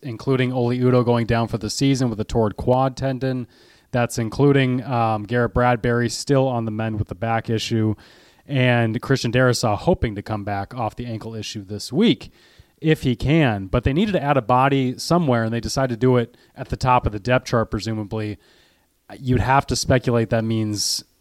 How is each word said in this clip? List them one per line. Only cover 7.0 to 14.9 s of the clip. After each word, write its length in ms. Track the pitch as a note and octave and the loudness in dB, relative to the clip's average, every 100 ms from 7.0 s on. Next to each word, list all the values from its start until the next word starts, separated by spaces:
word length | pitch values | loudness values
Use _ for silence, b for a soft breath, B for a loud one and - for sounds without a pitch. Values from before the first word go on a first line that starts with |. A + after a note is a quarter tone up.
| - | -6
the 80 | F2+ | -6
back 340 | A2+ A#2 - | -2 -2 -2
issue, 460 | A2 - A2+ A2 G#2 b b b b - | -4 -2 0 0 -2 b b b b -6
and 540 | C#3 B2+ A#2+ A#2 A2+ | 0 2 4 2 -2
Christian 300 | - C3+ A#2+ | 0 0 2
Darrisaw 460 | B2 B2+ A#2+ A2+ G2+ | 2 2 2 0 0
hoping 380 | - F#3 A#2+ G2+ | 0 0 0 -4
to 60 | |
come 220 | - G#2+ | -6 -6
back 300 | G2+ G2+ G2 B2+ | -4 -6 -6 -6
off 200 | A2 - | -6 -6
the 100 | A#2+ | -10
ankle 300 | A2 A2+ A2+ | -8 -8 -10
issue 280 | G2+ A2 | -10 -10
this 280 | F#2+ G#2 - | -10 -10 -4
week 400 | C3 A3+ C3 - b b b b b | 2 2 2 -4 b b b b b
if 220 | D#3 D#3 | 0 0
he 120 | C3+ A#2+ | 0 0
can. 520 | B2+ D#3+ C3+ G#2 F#2+ | 2 4 4 0 -2
But 160 | B2 | -2
they 100 | C#3 | 0
needed 180 | C#3+ G#3+ | 0 0
to 100 | F3+ | 0
add 140 | C#3+ C#3 | 2 0
a 40 | |
body 560 | G#2 B2 C3+ C3+ B2+ | 2 4 4 2 0